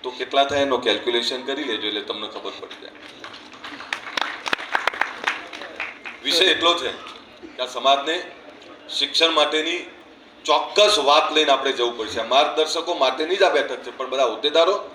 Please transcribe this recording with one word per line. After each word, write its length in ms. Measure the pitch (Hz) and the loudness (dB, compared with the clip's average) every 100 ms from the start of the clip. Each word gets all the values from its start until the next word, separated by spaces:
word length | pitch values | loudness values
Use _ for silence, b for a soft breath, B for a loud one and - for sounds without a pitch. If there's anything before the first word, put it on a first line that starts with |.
તો 60 | 127 | -10
કેટલા 340 | 120 131 139 | -8 0 2
થાય 180 | 139 143 | 4 2
એનો 160 | 139 123 | 2 2
કેલ્ક્યુલેશન 640 | 113 107 123 117 117 131 127 | 2 2 2 0 0 -4 -6
કરી 180 | 139 | -4
લેજો, 240 | 139 107 104 | -4 -4 -4
એટલે 140 | 104 | -4
તમને 260 | 98 107 107 | -6 -8 -8
ખબર 240 | 107 101 - | -10 -10 -12
પડી 220 | - - | -14 -16
જાય. 100 | - - - - - - - - - - - - - - - - - - - - - - - - - - - - - - - - - - | -18 -18 -20 -16 -16 -16 -18 -16 -14 -14 -8 -8 -6 -6 -4 -6 -4 -4 0 0 0 0 -4 -2 -6 -6 -10 -12 -12 -10 -10 -10 -14 -8
વિષય 220 | 135 165 180 | -2 4 4
એટલો 280 | 156 165 | 4 4
છે 140 | 170 123 95 - - - - - | 2 -2 -6 -14 -16 -20 -20 -18
કે 140 | - | -8
આ 40 | 127 | -6
સમાજને 680 | 127 127 139 143 175 - - - - - - - | 0 4 4 2 -4 -6 -16 -20 -20 -20 -20 -8
શિક્ષણ 440 | - 151 - 165 | -4 -2 2 4
માટેની 560 | 156 147 156 160 175 - - - - - - - | 4 2 2 -2 -4 -8 -18 -20 -20 -20 -12 2
ચોક્કસ 540 | 147 - 196 208 151 | 2 2 4 6 6
વાત 320 | 135 151 - | 6 4 4
લઈને 180 | 151 147 | 2 4
આપણે 200 | 135 139 | 2 2
જવું 260 | 123 120 117 | 0 -2 -2
પડશે. 220 | 107 113 | -6 -4
આ 40 | |
માર્ગદર્શકો 680 | 110 131 147 151 156 165 160 | 2 4 4 2 0 -2 -4
માટેની 420 | 170 160 156 156 196 | 0 0 0 -2 4
જ 80 | |
આ 60 | 185 | 4
બેઠક 340 | 147 135 123 | 4 0 -6
છે, 140 | 123 - | -10 -10
પણ 120 | 131 | -6
બધા 140 | 131 | 0
હોદ્દેદારો 680 | 127 107 147 156 165 208 - | 0 0 2 4 4 2 -4